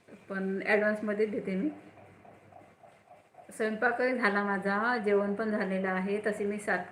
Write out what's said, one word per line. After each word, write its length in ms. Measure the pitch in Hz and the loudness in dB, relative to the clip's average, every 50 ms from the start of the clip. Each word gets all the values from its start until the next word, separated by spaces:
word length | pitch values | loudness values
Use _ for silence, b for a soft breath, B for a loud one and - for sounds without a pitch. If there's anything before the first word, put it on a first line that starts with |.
| _ - - 196 - - | _ -20 -20 -20 -14 -8
पण 300 | 196 190 190 190 190 196 - | -6 -4 -2 -2 -2 -2 0
ॲडव्हान्समध्ये 600 | - 214 208 208 214 214 208 - 208 208 202 220 | 2 2 4 4 2 0 0 -2 -2 0 0 0
देते 300 | 220 208 247 - 196 190 | 0 0 -4 -4 -2 -2
मी. 140 | 185 214 311 294 - - - - - - - - - - - - - - - - - - - - _ - - - - _ - - - - _ _ - - - | 0 0 -2 -4 -6 -16 -20 -20 -20 -20 -20 -20 -20 -20 -20 -20 -20 -20 -20 -20 -20 -20 -20 -20 _ -20 -20 -20 -20 _ -20 -20 -20 -20 _ _ -20 -20 -20
स्वयंपाकही 680 | 196 - 226 220 214 208 240 247 233 - 247 254 262 233 | -6 -4 -2 -2 0 2 2 2 2 2 2 2 2 2
झाला 260 | 226 202 196 208 202 | 2 2 2 2 0
माझा, 540 | 202 196 190 185 196 196 202 220 240 247 240 | 0 0 0 0 0 0 2 2 0 0 0
जेवण 360 | 208 208 208 196 202 202 202 | 2 4 4 4 4 2 0
पण 160 | 202 226 220 | -2 -2 -2
झालेलं 400 | 208 208 196 185 190 190 190 190 | 0 0 0 0 0 0 0 0
आहे. 320 | 185 185 185 202 202 208 - | 0 0 0 0 -2 0 0
तसे 200 | 220 208 208 208 | -2 -2 0 -2
मी 120 | 202 202 208 | -2 -2 -2
सात 220 | 208 - 190 180 180 - | -2 -2 -2 -2 -2 -6